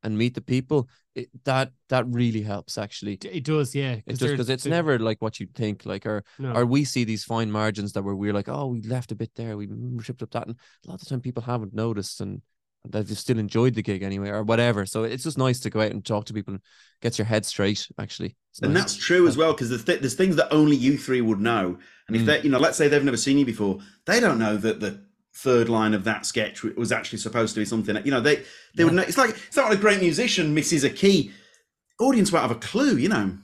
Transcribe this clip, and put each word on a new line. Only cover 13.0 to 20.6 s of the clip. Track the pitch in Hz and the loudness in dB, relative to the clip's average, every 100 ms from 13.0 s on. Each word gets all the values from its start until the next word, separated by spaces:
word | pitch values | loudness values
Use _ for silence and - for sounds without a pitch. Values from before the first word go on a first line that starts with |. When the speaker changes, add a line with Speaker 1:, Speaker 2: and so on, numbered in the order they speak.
| 101 | -4
Speaker 1:
just | 107 | -6
still | - 113 | -2 -2
enjoyed | 104 113 127 | 0 2 2
the | 110 | 0
gig | 104 98 | -4 -4
anyway, | 98 98 101 | -4 -6 -6
or | 104 | -4
whatever. | 104 113 120 104 95 | 0 2 2 0 -2
So | 110 | -4
it's | 113 127 | -4 -4
just | - 143 | -6 0
nice | 131 123 | 0 0
to | 113 | -2
go | 110 | 0
out | 107 | 0
and | 104 | -2
talk | - 104 107 | -4 -4 -4
to | |
people | 107 98 | -8 -8
and | 98 _ _ _ _ | -12 _ _ _ _
gets | 117 117 | -6 -2
your | 110 | 0
head | 110 | 0
straight, | 98 - 101 104 - - | -2 -2 -2 -2 -8 -10
actually. | 101 - 87 - _ | -12 -8 -10 -10 _
It's | - | -6
Speaker 3:
And | - | 0
Speaker 1:
nice. | 165 | 2
Speaker 3:
that's | 196 - | 0 -4
true | - 175 175 | 2 6 6
as | 127 | 6
well, | 160 | 2
'cause | - 117 | 2 -2
the | 120 | -4
th-, | 117 175 | -2 0
there's | 135 | -2
things | - 190 151 | 0 2 2
that | - | 4
only | 151 | 6